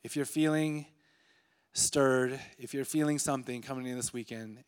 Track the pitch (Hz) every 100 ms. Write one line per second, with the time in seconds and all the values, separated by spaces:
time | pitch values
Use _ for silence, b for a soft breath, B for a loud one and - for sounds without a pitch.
0 | 113 147 139 - 156 156 156 151 147 _
1 | b b b b b b b - - 151
2 | 135 131 127 131 - - 120 139 131 156
3 | 151 147 156 139 127 123 113 131 127 123
4 | 117 120 110 113 110 110